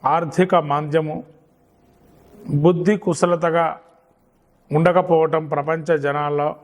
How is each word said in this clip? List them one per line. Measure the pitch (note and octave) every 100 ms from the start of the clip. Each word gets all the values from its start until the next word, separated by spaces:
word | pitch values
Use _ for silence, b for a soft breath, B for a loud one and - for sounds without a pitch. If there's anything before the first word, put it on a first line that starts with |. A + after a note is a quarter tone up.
| C3+
ఆర్థిక | D#3+ E3 D3+ F#3 F3+
మాంద్యము, | D3+ C#3+ D3+ D#3 D#3 D3+ - - _ _ _ _ _ _ _ _ _ - -
బుద్ధి | C#3+ D#3 F3 F3 G#3
కుశలతగా | - E3 F3 F3 E3+ E3 E3 D#3+ _ _ _ _ _ _ _ _ _
ఉండకపోవటం | D3 E3+ F3 D#3 E3 D#3+ D#3+ D#3
ప్రపంచ | D3 C#3+ E3 D#3 D#3
జనాల్లో | C#3+ C#3+ D3 D3 D3 -